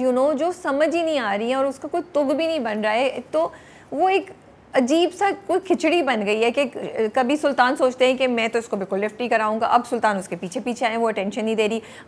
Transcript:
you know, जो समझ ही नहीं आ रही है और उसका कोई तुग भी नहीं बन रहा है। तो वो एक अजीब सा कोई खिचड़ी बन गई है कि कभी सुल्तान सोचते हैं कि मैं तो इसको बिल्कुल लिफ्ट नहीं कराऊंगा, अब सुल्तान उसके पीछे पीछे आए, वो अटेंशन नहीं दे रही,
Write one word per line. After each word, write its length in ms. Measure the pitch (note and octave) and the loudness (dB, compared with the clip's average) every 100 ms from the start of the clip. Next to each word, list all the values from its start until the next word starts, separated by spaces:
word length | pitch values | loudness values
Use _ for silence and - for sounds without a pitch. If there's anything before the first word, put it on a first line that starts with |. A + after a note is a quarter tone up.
you 80 | B3+ | 0
know, 200 | B3 C#4 | 2 2
जो 180 | C#4 E4 | 2 -2
समझ 420 | F4 F4 C#4 D#4 | -2 -2 2 2
ही 80 | E4+ | 2
नहीं 160 | D#4+ D4+ | 0 0
आ 160 | A3 | -2
रही 160 | G3+ A#3 | -2 0
है 60 | C4 | 0
और 100 | C#4 | 0
उसका 220 | C4 D4+ | -4 -4
कोई 120 | E4+ | -4
तुग 320 | - C#4+ C#4 | -2 0 0
भी 140 | C#4+ D#4+ | 0 0
नहीं 140 | D#4+ | -2
बन 180 | A3+ G#3+ | -2 -2
रहा 140 | G#3+ | 0
है। 280 | A3 C4+ B3 | 2 0 -2
तो 320 | - D#4 E4+ - - - - | -4 -2 -2 -6 -20 -20 -10
वो 160 | C#4 F#4 | 0 2
एक 220 | F#4+ - - - - - | 2 -2 -10 -20 -20 -2
अजीब 360 | C#4 B3 D#4+ F4 | 0 2 2 2
सा 200 | F4 G4+ | 0 -2
कोई 280 | G4 - E4+ | -2 -2 -2
खिचड़ी 440 | - - D#4+ F4 | 0 0 2 2
बन 200 | C#4 A3+ | 2 0
गई 180 | G3+ A3 | 0 2
है 100 | A#3 | 2
कि 140 | B3 C4+ - F#3+ - A3 | 0 -2 -4 -6 -2 -2
कभी 280 | C4 B3+ D4 | 0 0 0
सुल्तान 400 | D4 C4+ B3 C#4+ | 0 2 2 2
सोचते 300 | C4 B3 B3+ | 0 4 2
हैं 100 | B3+ | 4
कि 80 | C4 | 2
मैं 240 | A#3+ A3+ | 2 0
तो 80 | A#3 | -2
इसको 180 | A3+ G#3 | -2 -4
बिल्कुल 220 | F#3 G3 | -2 -2
लिफ्ट 220 | G#3+ G#3+ | -2 -4
नहीं 100 | B3 | 0
कराऊंगा, 360 | A3+ G#3+ A3 A3+ | 2 2 0 2
अब 180 | B3 | 2
सुल्तान 340 | - A#3 A3 G3 | 2 0 0 0
उसके 180 | F3+ F3 | -4 -8
पीछे 240 | F#3 - | -8 -6
पीछे 260 | A3 A#3 A#3+ | -6 -2 -2
आए, 100 | A3+ | 0
वो 120 | A3+ | 0
अटेंशन 360 | G#3+ G3 G#3 | 0 -4 -4
नहीं 120 | A3 A3 | -2 0
दे 100 | G#3+ | 0
रही, 160 | A3+ - - | -2 -8 -14